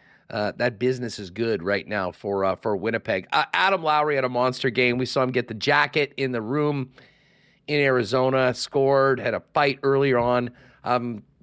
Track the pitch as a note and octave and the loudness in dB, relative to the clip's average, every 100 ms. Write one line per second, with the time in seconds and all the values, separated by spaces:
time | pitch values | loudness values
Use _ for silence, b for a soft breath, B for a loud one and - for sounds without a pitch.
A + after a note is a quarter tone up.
0 | b b b A2 G#2 F#2 B2 G#2 B2 B2+ | b b b -4 -4 -2 -4 0 -2 -2
1 | A#2+ - F#2+ F#2+ A#2 G#2 F2 G2+ E2 G#2 | -6 -10 -12 -4 -2 -2 -2 -4 -2 -4
2 | F#2 - G#2 G2 F#2+ F2+ A2 G2+ G#2 A2+ | -4 -6 -4 -2 0 -2 -2 -2 -2 -4
3 | - F#2+ F#2 D3 D3 F3 F#3+ F#3+ D#3+ D3+ | -2 -4 0 -2 0 2 2 2 2 2
4 | D3+ C#3 B2+ B2 B2+ B2+ C3+ A2+ B2 B2 | 2 0 0 0 0 0 -2 2 2 2
5 | B2+ C#3+ B2+ B2+ A#2+ A2+ C#3 C#3+ D3 D#3 | -2 0 0 0 -4 -6 0 2 2 0
6 | C#3 - C3+ B2 A2 C#3+ D3 C#3+ C3 b | -4 -2 -4 -2 -2 -2 0 -2 -6 b
7 | b b b b b b - D3 C#3 B2+ | b b b b b b -4 0 2 2
8 | G2+ B2+ C3 C3 B2+ B2 - C#3+ C3+ C#3 | 2 2 2 2 0 0 -4 0 2 4
9 | C3+ C3 B2+ G2+ - - C#3+ - C#3 C3+ | 4 2 -2 -4 -4 0 0 0 0 2
10 | C#3 B2 A#2+ B2 A#2+ B B B - B2 | 2 2 2 0 -2 B B B -2 -2
11 | A#2+ G#2+ - _ | -2 -8 -14 _